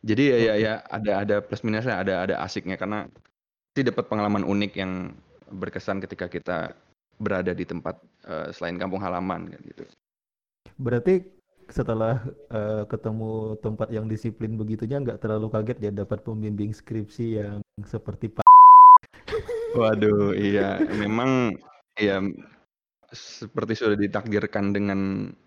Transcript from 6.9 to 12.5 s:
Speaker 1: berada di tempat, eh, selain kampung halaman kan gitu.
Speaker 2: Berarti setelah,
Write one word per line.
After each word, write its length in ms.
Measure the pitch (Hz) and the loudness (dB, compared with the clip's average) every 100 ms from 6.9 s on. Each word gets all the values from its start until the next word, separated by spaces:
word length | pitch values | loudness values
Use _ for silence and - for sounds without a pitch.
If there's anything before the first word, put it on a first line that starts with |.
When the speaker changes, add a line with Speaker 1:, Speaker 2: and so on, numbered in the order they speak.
| _ _ _ | _ _ _
Speaker 1:
berada 400 | 104 98 90 87 | -6 -4 -4 -6
di 80 | 90 | -8
tempat, 320 | 87 - - _ _ - | -8 -10 -14 _ _ -14
eh, 240 | 78 78 | -12 -12
selain 240 | - 87 90 | -10 -10 -8
kampung 240 | 95 95 | -8 -8
halaman 480 | 95 90 92 85 85 | -8 -8 -6 -8 -10
kan 120 | 78 - | -18 -20
gitu. 160 | - - _ _ _ _ _ _ _ - - | -20 -20 _ _ _ _ _ _ _ -20 -10
Speaker 2:
Berarti 480 | 127 120 120 185 185 _ _ _ - | -4 -2 0 0 -2 _ _ _ -14
setelah, 480 | - 120 110 110 120 113 - - | -8 -4 -2 -2 -4 -6 -16 -10